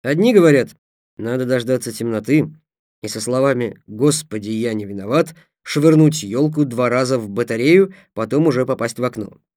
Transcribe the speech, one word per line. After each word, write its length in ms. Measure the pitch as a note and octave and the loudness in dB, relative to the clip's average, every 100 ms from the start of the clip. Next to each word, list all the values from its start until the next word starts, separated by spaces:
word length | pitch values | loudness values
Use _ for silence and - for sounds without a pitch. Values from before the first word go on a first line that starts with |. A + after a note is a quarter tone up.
Одни 300 | B2+ D3+ A3+ | -4 0 4
говорят: 380 | G#3+ E3 C#3 A2 - _ _ _ - | 6 6 4 2 -8 _ _ _ -12
«Надо 260 | A2 B2+ | -6 -4
дождаться 480 | B2+ B2+ A#2 B2+ A#2 | -2 -2 -2 -4 -4
темноты 580 | A2 A#2 A2 A2 D3+ D#3 - _ _ _ _ | -8 -4 -4 0 0 0 -6 _ _ _ _
и 60 | G#2+ | -12
со 120 | A2+ | -8
словами: 600 | A#2 B2+ C#3 B2 A2+ - - | -4 0 0 0 -4 -8 -14
"Господи, 600 | G#2 C#3+ D3+ - G#2+ G2+ | -2 0 0 -4 -10 -6
я 240 | A2 A#2 | -4 -4
не 140 | A2 G2 | -4 -8
виноват", 480 | G2 G2 D3 E3+ - _ _ | -10 -4 -2 -2 -6 _ _
швырнуть 600 | - D3+ D#3 D#3 D#3 D#3 | -6 2 4 6 6 2
ёлку 420 | G2+ A#2 D3+ D3+ | -4 -2 -2 0
два 240 | C#3+ A#2 B2 | -2 -2 -2
раза 300 | B2 B2+ C3 | 0 0 -2
в 100 | G#2+ | -4
батарею, 640 | G2+ A#2+ A2+ C3+ F3+ F#3+ - _ | -4 -4 0 4 4 4 -2 _
потом 320 | - A2+ C#3 D#3+ | -8 -4 0 2
уже 180 | B2+ | 0
попасть 340 | B2+ C3 A#2 - | -2 -2 -6 -4
в 60 | |
окно. 320 | B2 A#2 G2+ - _ | -6 -6 -12 -14 _